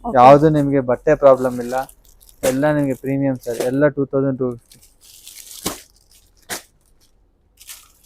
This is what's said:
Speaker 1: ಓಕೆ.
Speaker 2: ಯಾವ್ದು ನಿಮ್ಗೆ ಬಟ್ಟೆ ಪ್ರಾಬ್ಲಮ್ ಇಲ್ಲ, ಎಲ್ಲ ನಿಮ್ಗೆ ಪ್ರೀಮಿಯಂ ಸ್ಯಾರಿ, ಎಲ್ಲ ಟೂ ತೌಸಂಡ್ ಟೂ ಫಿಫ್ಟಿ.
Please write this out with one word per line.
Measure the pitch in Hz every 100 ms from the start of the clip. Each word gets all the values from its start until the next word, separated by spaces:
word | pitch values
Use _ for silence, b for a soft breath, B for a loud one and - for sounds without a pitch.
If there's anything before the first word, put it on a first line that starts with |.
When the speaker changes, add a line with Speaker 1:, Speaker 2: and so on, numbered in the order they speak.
Speaker 1:
ಓಕೆ. | 240 131
Speaker 2:
ಯಾವ್ದು | 123 143 156
ನಿಮ್ಗೆ | 151 143 139
ಬಟ್ಟೆ | 127 120 -
ಪ್ರಾಬ್ಲಮ್ | 147 139 127 127 123
ಇಲ್ಲ, | 120 131 - _ _ _ - _
ಎಲ್ಲ | 131 131 151 151
ನಿಮ್ಗೆ | 143
ಪ್ರೀಮಿಯಂ | 127 - 135 139
ಸ್ಯಾರಿ, | 127 123 117
ಎಲ್ಲ | 127 135 147
ಟೂ | 143
ತೌಸಂಡ್ | 139 139 139 127
ಟೂ | 127
ಫಿಫ್ಟಿ. | 120 _ - _ _ - - - - - - - - - _ _ _ _ _ _ - _ _ _ _ _ _ _ _ _ _ - - _ _